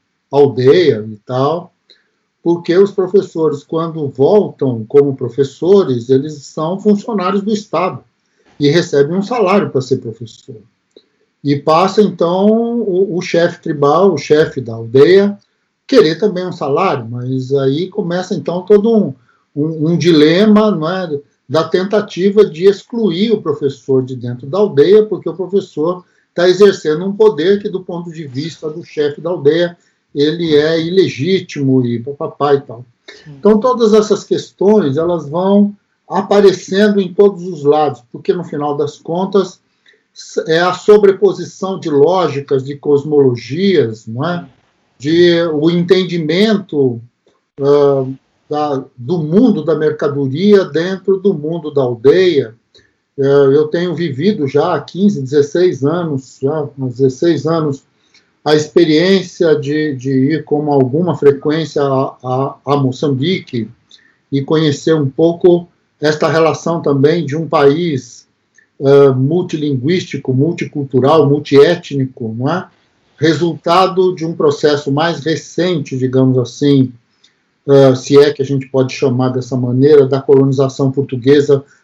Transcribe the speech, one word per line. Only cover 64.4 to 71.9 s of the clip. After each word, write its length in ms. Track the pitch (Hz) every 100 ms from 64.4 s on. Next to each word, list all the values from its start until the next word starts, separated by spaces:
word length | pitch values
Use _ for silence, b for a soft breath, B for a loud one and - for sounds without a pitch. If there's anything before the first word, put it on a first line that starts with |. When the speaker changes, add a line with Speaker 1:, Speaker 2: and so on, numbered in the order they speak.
Speaker 1:
conhecer 540 | 139 156 156 139 160 160
um 140 | 131
pouco 580 | - 165 170 180 175 175 _ _ -
esta 300 | 151 151 160
relação 520 | 160 160 147 165 170
também 440 | 156 139 147 170 139
de 100 | 156
um 100 | 151
país, 800 | 160 139 156 175 131 - - _ _ _ b b -
eh, 300 | 139 143 139
multilinguístico, 1200 | 127 135 180 180 156 147 127 139 185 - 139 -
multicultural, 960 | 127 156 170 143 147 139 127 135 160 139
multiétnico, 1040 | 143 143 139 156 170 -